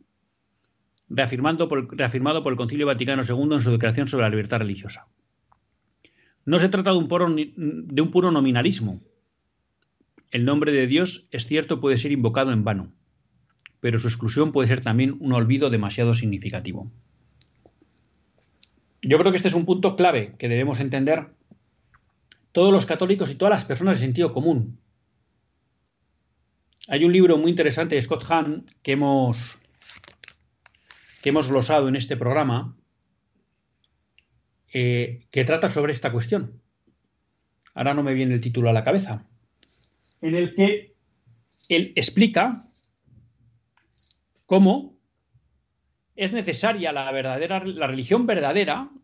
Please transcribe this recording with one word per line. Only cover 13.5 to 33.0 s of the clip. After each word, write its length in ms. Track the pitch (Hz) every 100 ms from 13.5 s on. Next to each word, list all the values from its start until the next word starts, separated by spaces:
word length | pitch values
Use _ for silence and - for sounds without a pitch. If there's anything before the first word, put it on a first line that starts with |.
| _ - _
pero 180 | 123 117
su 120 | 117
exclusión 420 | 113 113 135 156
puede 160 | 143 123
ser 160 | 123
también 340 | 117 113 135 139
un 120 | 139
olvido 380 | 127 113 135 143
demasiado 420 | 113 101 113 120
significativo". 800 | 117 117 98 - 98 95 - 117 - _ _ _ _ - _ _ _ _ _ _ _ _ _ _ _ - _ _ _
Yo 160 | 131 151
creo 140 | 180
que 60 | 180
este 100 | 180
es 80 | 165
un 100 | 165
punto 300 | 180 196 196
clave 400 | 180 139 101 -
que 120 | 120
debemos 300 | 117 139 123
entender 540 | 135 135 135 160 151 _ _ - _ _ _ _ _ _ _ - _
todos 200 | - 190
los 140 | 196 196
católicos 460 | 165 185 196 160
y 40 | 135
todas 160 | 196
las 140 | 208 -
personas 340 | 131 185 139
de 60 | 131
sentido 280 | 127 170
común. 440 | 131 156 143 110 - _ _ _ _ _ _ _ _ _ _ _ _ _ _ _ _ _ _ _ _ -
Hay 180 | 143 170
un 80 |
libro 240 | 180 180 160
muy 140 | 160
interesante 440 | 175 170 131 165 147
de 60 |
Scott 240 | 120 160 -
Hahn 380 | 165 147 156 - _
que 120 | -
hemos, 640 | 139 143 139 127 117 117 - _ _ - - - _ - _ _ _ _ _ _ - _ -
que 80 | 139
hemos 180 | 147 131
glosado 400 | 135 123 156 135
en 80 | 131
este 220 | 117 123
programa, 580 | 120 143 139 120 117 - _ _